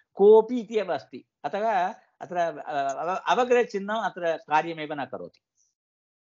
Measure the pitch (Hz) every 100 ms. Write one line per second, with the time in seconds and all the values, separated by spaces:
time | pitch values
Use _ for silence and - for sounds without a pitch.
0 | _ - 202 220 220 247 214 226 180 151
1 | - 127 - _ - 202 226 196 180 -
2 | _ - - 175 170 143 - 147 139 135
3 | 160 185 156 190 254 247 240 202 196 220
4 | 190 185 170 156 - 151 165 160 151 147
5 | 127 95 87 - _ _ _ _ _ _
6 | _ _